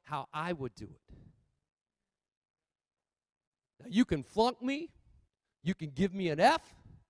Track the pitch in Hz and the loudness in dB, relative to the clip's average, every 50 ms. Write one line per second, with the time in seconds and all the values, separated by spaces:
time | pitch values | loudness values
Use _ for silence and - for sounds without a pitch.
0 | _ - 151 143 123 - - 151 160 180 180 147 131 117 - - 110 95 - - | _ -6 -6 -6 -6 -6 -6 -6 -4 -4 -4 -4 -4 -8 -8 -10 -16 -16 -16 -20
1 | _ - - - - - - _ _ _ _ _ _ _ _ _ _ _ _ _ | _ -20 -20 -20 -20 -20 -20 _ _ _ _ _ _ _ _ _ _ _ _ _
2 | _ _ _ _ _ _ _ _ _ _ _ _ _ _ _ _ _ _ _ _ | _ _ _ _ _ _ _ _ _ _ _ _ _ _ _ _ _ _ _ _
3 | _ _ _ _ _ _ _ _ _ _ _ _ _ _ _ - - 240 175 220 | _ _ _ _ _ _ _ _ _ _ _ _ _ _ _ -20 -10 -2 2 2
4 | 254 - 170 143 127 - - 208 226 254 - - 240 262 277 302 339 - _ _ | 2 2 0 -4 -4 -4 0 2 2 2 2 -2 -4 -4 -4 -4 -6 -10 _ _
5 | _ _ - - _ _ _ _ _ _ _ _ - 165 190 - 156 147 135 131 | _ _ -20 -20 _ _ _ _ _ _ _ _ -4 -4 -4 -4 -6 -6 -2 0
6 | 196 185 185 196 185 165 147 156 196 262 320 - - - - - - - - - | 0 0 0 -2 -2 -2 2 6 6 6 6 4 -2 -10 -20 -20 -20 -20 -20 -20
7 | _ | _